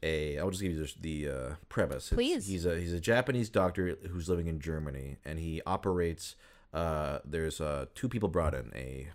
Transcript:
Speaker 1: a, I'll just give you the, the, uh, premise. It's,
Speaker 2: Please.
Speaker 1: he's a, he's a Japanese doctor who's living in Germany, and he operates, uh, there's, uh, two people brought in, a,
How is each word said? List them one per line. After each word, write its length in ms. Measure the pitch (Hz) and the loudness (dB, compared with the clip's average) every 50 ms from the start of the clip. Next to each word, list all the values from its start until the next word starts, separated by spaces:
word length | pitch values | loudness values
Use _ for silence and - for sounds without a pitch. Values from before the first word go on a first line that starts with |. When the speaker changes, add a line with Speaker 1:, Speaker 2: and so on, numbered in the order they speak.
| - | 0
Speaker 1:
a, 340 | 80 80 76 76 76 71 | 0 2 2 0 0 -2
I'll 120 | 73 85 98 | 0 -2 -2
just 120 | 92 95 | -2 0
give 120 | 98 90 82 | 0 0 0
you 120 | 78 78 | 0 -2
the, 80 | 73 - - - 80 78 76 73 | -4 -6 -6 -6 -4 -2 -2 -2
the, 80 | 71 67 | -2 -2
uh, 220 | 65 64 65 76 - - - | -2 -4 -6 -6 -8 -10 -4
premise. 380 | - 113 90 - 69 - - | 0 2 2 2 0 -4 -2
It's, 80 | - - | 0 2
Speaker 2:
Please. 320 | 240 247 302 359 247 98 | 4 4 4 2 0 0
Speaker 1:
he's 180 | 98 95 87 85 | -2 -2 0 2
a, 120 | 87 82 87 | 2 2 2
he's 140 | 87 85 87 | 0 -2 -2
a 60 | 85 | 0
Japanese 500 | 85 117 113 127 123 143 123 123 113 - | 4 4 4 6 4 4 2 0 0 2
doctor 480 | - 101 92 90 87 98 92 90 78 - - 87 | 4 4 4 4 4 2 0 0 0 -2 -6 -6
who's 180 | 90 87 80 90 | -4 -4 2 2
living 180 | 90 85 82 | 2 2 2
in 120 | 85 80 76 | 0 -2 -2
Germany, 580 | 69 82 80 78 78 73 69 67 67 69 67 - - | -2 -2 -2 -2 -2 -4 -6 -6 -8 -8 -10 -10 -8
and 160 | 73 78 80 | -6 -6 -4
he 220 | 82 82 80 80 - | -4 -2 -4 -4 -2
operates, 720 | - 92 98 - 98 90 87 85 85 80 - - - - - - - - - - _ - | 0 -2 0 2 2 2 4 2 2 0 -2 -8 -12 -14 -16 -20 -20 -20 -20 -20 _ -2
uh, 460 | 80 85 82 78 76 76 69 73 - - | 0 0 2 2 0 0 0 -2 -4 -6
there's, 380 | 73 78 80 80 78 - - | -4 -2 0 0 0 0 0
uh, 240 | 78 76 73 69 67 - - | -2 0 0 -2 -4 -6 -6
two 140 | - - 120 | -4 -4 -2
people 200 | - 113 104 90 | 0 2 2 2
brought 240 | 80 85 80 76 67 | 4 4 2 4 2
in, 180 | 64 58 - - | 0 -6 -6 -8
a, 320 | 64 65 65 65 67 65 80 | -8 -6 -6 -8 -8 -10 -10